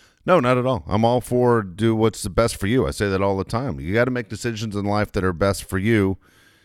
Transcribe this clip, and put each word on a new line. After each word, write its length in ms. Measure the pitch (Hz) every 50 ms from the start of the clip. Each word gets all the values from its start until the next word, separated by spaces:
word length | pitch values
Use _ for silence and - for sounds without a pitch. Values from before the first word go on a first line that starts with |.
| _ _ _ _ -
No, 140 | - 185 165
not 180 | 123 123 127
at 80 | 123 120
all. 200 | 127 127 101 -
I'm 160 | - - 110 113
all 160 | 117 123 123
for 420 | - - 123 123 123 123 120 113 101
do 300 | 92 85 95 110 113 113
what's 240 | 110 110 110 - - -
the 60 | 101
best 260 | 80 113 113 - -
for 120 | - 98
you. 200 | 98 123 131 90
I 40 | 69
say 180 | - - 107 101
that 120 | 95 92
all 140 | 98 98 98
the 80 | 95 92
time. 360 | - 113 113 143 127 78 67
You 120 | 71 85 101
gotta 180 | 113 123 127
make 180 | 123 123 113 -
decisions 440 | 110 - - 120 113 107 113 110 98
in 100 | 101 98
life 260 | 101 104 107 104 - -
that 100 | 101 90
are 100 | 92 87
best 320 | 78 98 98 95 - -
for 120 | - 95 95
you. 380 | 95 113 117 104 98 95 98 - _ _ _ _ _ _ _ _ _